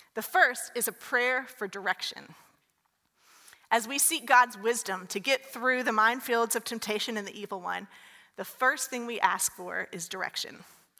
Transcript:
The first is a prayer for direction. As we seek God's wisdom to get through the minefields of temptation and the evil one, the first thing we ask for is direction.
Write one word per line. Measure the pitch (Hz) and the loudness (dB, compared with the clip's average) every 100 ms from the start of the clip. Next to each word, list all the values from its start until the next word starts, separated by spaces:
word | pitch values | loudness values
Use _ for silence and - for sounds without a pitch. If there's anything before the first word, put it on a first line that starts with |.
| - | -12
The | - | -10
first | 214 277 277 247 - 247 | -2 4 4 2 -6 -4
is | 226 | -4
a | |
prayer | - - 247 247 254 254 | -4 -4 0 2 0 -4
for | - 202 | -8 -8
direction. | 202 190 185 - - - - - _ _ _ _ _ _ _ _ - - - _ | -4 -2 -2 -4 -10 -16 -20 -20 _ _ _ _ _ _ _ _ -20 -20 -20 _
As | 226 220 | 2 2
we | 277 | 2
seek | - 330 | 2 2
God's | 233 247 247 208 | 6 6 6 2
wisdom | 214 240 - 185 185 | -2 0 -2 -6 -6
to | 208 | -4
get | 196 269 - | 0 0 -2
through | 247 247 254 | -2 0 2
the | 247 | 2
minefields | 214 220 254 254 233 233 | 4 4 2 0 2 2
of | 233 | 0
temptation | - 226 - 214 - 220 | -4 -6 -4 -2 -2 -4
and | 196 | -6
the | 208 | -10
evil | 202 196 | -10 -8
one, | 175 180 196 - - - - - | -6 -6 -8 -16 -20 -20 -18 -12
the | |
first | 190 - 254 294 - | -10 0 2 2 -2
thing | 247 | -6
we | 240 233 | -6 0
ask | - 185 - | 2 2 -2
for | - 180 180 190 | -4 -8 -8 -8
is | 190 165 | -10 -10
direction. | 190 - - - - - - _ _ | -6 -6 -6 -10 -12 -20 -20 _ _